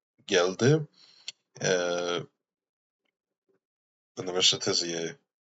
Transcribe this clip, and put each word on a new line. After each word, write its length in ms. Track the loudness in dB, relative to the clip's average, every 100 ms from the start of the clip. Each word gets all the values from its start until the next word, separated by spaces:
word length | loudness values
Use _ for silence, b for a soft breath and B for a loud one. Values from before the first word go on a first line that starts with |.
| _ _ 0
geldi. 600 | 2 2 2 2 2 0 B B B B -20 _ -6
Ee, 580 | -2 0 0 -2 -2 -4 -6 _ _ _ _ _ _ _ _ _ _ _ _ _ _ _ _ _ _ -10
üniversiteye, 1000 | -4 2 2 2 -2 -2 -2 -4 -6 -10 _ _